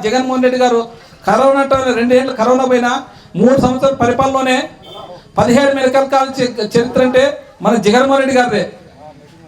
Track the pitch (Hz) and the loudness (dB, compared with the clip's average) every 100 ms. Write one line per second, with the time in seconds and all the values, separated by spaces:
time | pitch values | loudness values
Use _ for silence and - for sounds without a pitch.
0 | 220 254 254 254 254 254 247 233 226 - | -2 -2 -2 -2 0 0 0 0 -4 -12
1 | - - - 220 269 277 269 269 254 226 | -20 -8 -2 2 2 2 0 0 0 -2
2 | 247 254 262 233 233 254 254 247 240 277 | 2 2 0 -2 0 0 0 0 0 -4
3 | - - - 170 240 269 254 254 269 269 | -8 -20 -10 0 2 2 0 0 -2 0
4 | 240 247 269 269 262 254 311 - - - | 0 0 0 -2 -2 -2 -4 -14 -20 -20
5 | - - - 196 214 247 277 269 254 269 | -20 -20 -6 -2 2 2 2 2 0 0
6 | 269 269 269 262 247 220 208 240 247 262 | 0 0 -2 -2 -4 -4 -2 0 0 0
7 | 254 254 285 - - - 196 233 202 240 | 2 2 0 -2 -14 -6 -2 0 2 2
8 | 269 269 269 254 247 202 - - - - | 2 0 2 0 0 -2 -6 -10 -20 -20
9 | 151 - - - | -20 -20 -20 -20